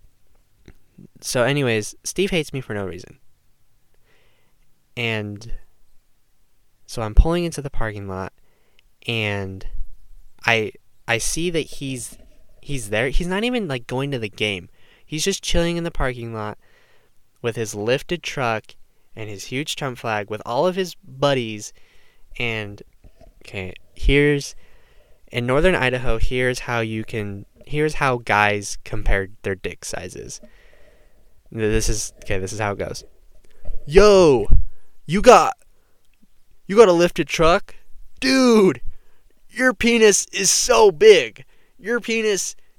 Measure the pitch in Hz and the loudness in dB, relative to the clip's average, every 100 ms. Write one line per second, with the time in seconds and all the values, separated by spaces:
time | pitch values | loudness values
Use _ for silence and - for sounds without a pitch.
0 | - _ - _ _ _ - - - - | -20 _ -20 _ _ _ -20 -20 -20 -20
1 | - _ - 131 120 143 127 110 104 - | -20 _ -6 -2 0 0 0 -2 -4 -10
2 | - - 196 180 147 135 - 104 95 87 | -8 -4 -2 -2 -4 -8 -8 -8 -8 -10
3 | - - - - _ _ _ _ _ _ | -16 -20 -20 -20 _ _ _ _ _ _
4 | _ _ _ _ _ _ - _ _ - | _ _ _ _ _ _ -20 _ _ -8
5 | 117 110 104 104 113 - - - - - | -6 -4 -6 -10 -8 -8 -10 -20 -20 -20
6 | _ _ _ _ _ _ _ _ - 120 | _ _ _ _ _ _ _ _ -14 -8
7 | 107 107 165 175 170 160 139 - 113 104 | 4 6 6 2 -4 -8 -4 -2 -2 -4
8 | 98 92 92 - - _ _ _ _ _ | -10 -8 -10 -14 -20 _ _ _ _ _
9 | - 113 104 101 98 95 - - - - | -8 -4 -4 -4 -8 -8 -4 -4 -4 -8
10 | - - - - - 113 107 - - - | -14 -20 -20 -6 -2 0 -2 -10 -20 -14
11 | - 117 - 156 175 165 - - 135 127 | -6 -4 -4 -4 -4 -4 -6 -10 -10 -10
12 | - - - - - - - - 98 104 | -14 -18 -20 -20 -20 -18 -10 -8 -4 -4
13 | 131 - 175 190 240 254 180 131 117 127 | 0 0 0 -2 -2 -4 -4 -6 -6 -6
14 | 143 131 107 - 107 95 90 - - _ | -4 -6 -8 -4 -4 -4 -10 -20 -20 _
15 | - 156 196 190 - 175 170 170 165 - | -12 -6 -4 -4 -2 -2 0 -4 -6 -4
16 | 131 123 117 110 107 - _ _ _ _ | -4 -6 -10 -8 -10 -12 _ _ _ _
17 | _ - _ _ 120 117 110 104 107 135 | _ -20 _ _ -6 -6 -6 -6 -4 -4
18 | - 175 - - 120 110 - - - _ | -4 -10 -8 -6 -4 -4 -8 -20 -20 _
19 | _ 113 107 98 - 127 120 - 143 120 | _ -14 -12 -12 -10 -8 -8 -8 -8 -8
20 | 120 107 101 107 - 123 180 180 180 - | -6 -6 -6 -10 -4 -2 0 -2 -6 -10
21 | - 135 143 135 113 107 - - - - | -20 -2 0 0 -4 -8 -14 -20 -20 -20
22 | - - - - 117 110 101 104 - _ | -20 -20 -16 -8 -6 -6 -8 -14 -20 _
23 | - - - - - 101 92 - - - | -20 -20 -20 -20 -16 -12 -12 -14 -16 -2
24 | - 139 147 143 - - - - - - | 2 4 4 0 -4 -14 -20 -20 -20 -20
25 | - - - 120 120 139 180 175 127 123 | -20 -20 -10 -6 -2 2 2 2 0 0
26 | 120 113 - 127 127 123 - 120 113 110 | 0 4 4 4 0 -2 -4 -4 -4 -6
27 | 107 113 101 98 - _ - 147 156 - | -6 -6 -8 -10 -16 _ -6 -2 -2 0
28 | 139 123 117 104 104 104 101 - - 104 | 0 -2 0 2 2 0 -6 -10 -6 -2
29 | - 98 95 - 101 95 92 87 - - | 2 2 0 -8 -8 -6 -8 -12 -12 -10
30 | 95 - - - - - - - - _ | -12 -14 -16 -18 -20 -20 -20 -20 -20 _
31 | _ - - - - 113 107 110 - - | _ -20 -20 -20 -14 -4 0 2 0 -2
32 | - - - 98 98 104 104 98 90 - | -4 -10 -6 -6 -4 -6 -6 -4 -8 -10
33 | - - - - - - - - 139 175 | -16 -20 -20 -20 -20 -6 0 0 4 6
34 | 208 196 165 120 104 - - - - - | 8 8 6 4 10 10 10 2 -12 -16
35 | - 190 202 190 139 - - _ _ _ | -6 4 8 10 8 -2 -14 _ _ _
36 | _ _ - - - - - 202 202 170 | _ _ -20 -20 -20 -18 2 6 8 6
37 | 175 - 143 - 160 196 - - - - | 2 0 -4 2 2 2 -2 -14 -14 -14
38 | - - 262 262 254 220 190 - - - | -14 -6 0 4 6 6 4 2 -4 -6
39 | - - - - - 220 254 208 233 233 | -10 -20 -20 -20 -14 -2 0 2 2 4
40 | 214 190 - 190 190 - - 233 202 151 | 4 4 -2 -4 -2 0 2 4 4 6
41 | 220 180 113 - - - _ _ 180 240 | 8 8 4 -8 -20 -20 _ _ -6 -6
42 | - 226 214 190 - - - | -4 -4 -2 -4 -6 -12 -20